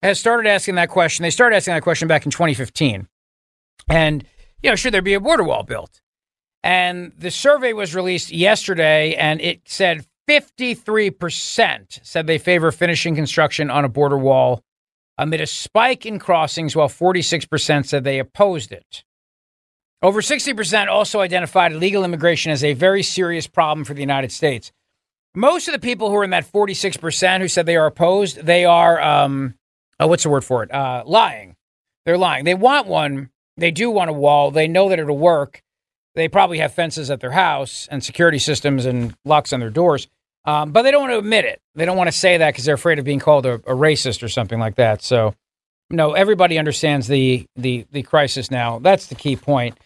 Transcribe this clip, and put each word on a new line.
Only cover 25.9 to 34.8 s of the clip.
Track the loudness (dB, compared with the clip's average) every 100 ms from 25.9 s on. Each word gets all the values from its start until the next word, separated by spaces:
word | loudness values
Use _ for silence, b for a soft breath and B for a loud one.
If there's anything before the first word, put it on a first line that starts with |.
| -4 -2
who |
are | 0
in | 0
that | -2
forty-six | -2 -2 -2 -2 -6 -6
percent | -8 0 0 0
who | 0
said | -2 2
they |
are | 2 2
opposed, | 2 2 2 0 -4
they | 2 4
are, | 6 6 6 4
um, | 2 2 2 0 -6 -10 _ _ _ -2
oh, | 2
what's | 2
the | 2
word | 0
for | 0 -4
it? | -2
Uh, | -4 -4 -2
lying. | 2 4 4 -2 -18 -20 _ _ _ _ -2
They're | 0
lying. | 0 0
They | -2
want | 4 4 4 0
one. | -2 -2 -4 -10 _ _ -2
They | -2
do | 0 0
want | 0 -2
a |
wall. | 2 4 4 4
They | 2 2
know | 2